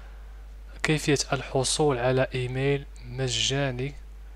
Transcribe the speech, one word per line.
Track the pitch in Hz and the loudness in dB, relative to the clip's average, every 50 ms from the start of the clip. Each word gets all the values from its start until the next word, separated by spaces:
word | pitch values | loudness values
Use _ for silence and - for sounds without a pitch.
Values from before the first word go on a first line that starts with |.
| - - - - - - - - - - - - - - - - | -16 -16 -16 -14 -14 -14 -14 -14 -14 -16 -16 -16 -16 -16 -8 -2
كيفية | - - 156 147 - 160 143 131 - - | 2 2 2 4 4 4 4 4 4 0
الحصول | 143 131 - - - 135 127 - - - 156 147 135 120 | -2 -2 -2 0 2 2 2 2 4 4 4 4 4 4
على | 120 131 127 131 127 - - | 4 4 4 4 4 2 0
ايميل | 127 127 123 127 131 139 139 143 139 143 - - - - | -2 -2 -2 0 0 2 2 2 0 -2 -6 -14 -14 -12
مجاني | 123 123 127 131 127 117 113 - - 135 139 143 135 123 123 131 143 139 - - - - - - - - | -8 -4 -2 -2 0 0 0 0 2 2 2 0 0 0 -2 -4 -6 -6 -10 -14 -16 -16 -16 -16 -16 -16